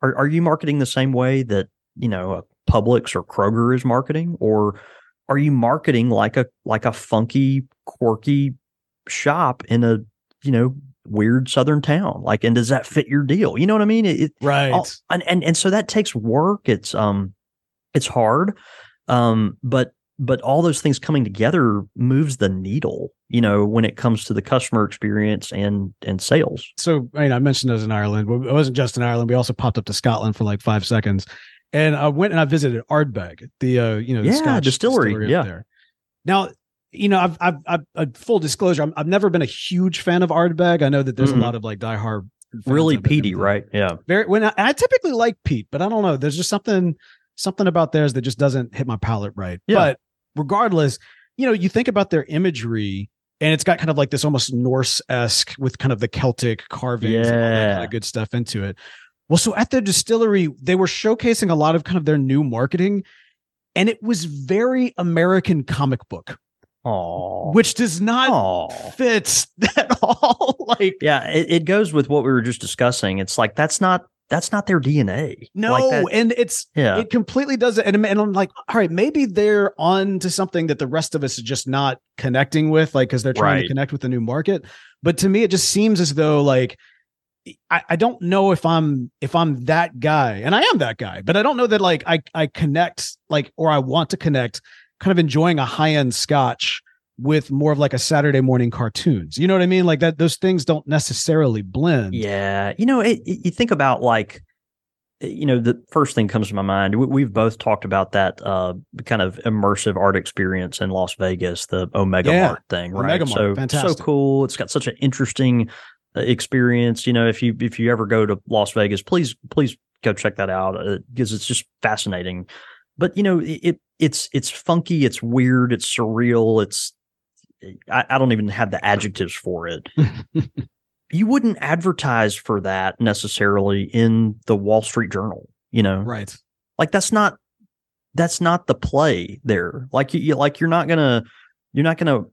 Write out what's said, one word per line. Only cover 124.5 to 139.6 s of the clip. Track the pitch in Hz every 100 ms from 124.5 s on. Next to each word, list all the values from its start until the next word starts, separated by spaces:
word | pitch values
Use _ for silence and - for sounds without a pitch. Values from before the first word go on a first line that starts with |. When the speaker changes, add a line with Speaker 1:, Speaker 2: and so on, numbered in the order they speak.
| - - 170 165 165 131
Speaker 1:
it's | -
weird, | 117 123 127 127 123
it's | 120 -
surreal. | - 110 110 120 117 113 110
It's, | 98 - - - _ _ _ _ _ _ 92 95 -
I, | 117 -
I | 131
don't | 131
even | 110 104
have | 98 110
the | 95 104
adjectives | 104 104 95 90
for | - - 87 85
it. | 82 - -
Speaker 2:
<laughs> | 147 - 113 160 - - - _ _ _ _
Speaker 1:
You | 160 214
wouldn't | 277 226 196
advertise | 143 165 185 175 147 117 107
for | - - 104
that | 95 95 95 -
necessarily | 113 104 110 - 101 101 98 101
in | 98 117 113 113 110 104 -
the | 104
Wall | 101 110
Street | 107 - 117
Journal, | 98 104 87 - _ _
you | 120
know? | 104 95
Speaker 2:
Right. | 107 113 101 - _ _ _ -
Speaker 1:
Like, | 160
that's | 196 190
not, | 220 208 - _ _ _ _ _ _ _ -
that's | 170 -
not | 175 175 -
the |
play | - - 135 156 95 90 101
there. | 135 101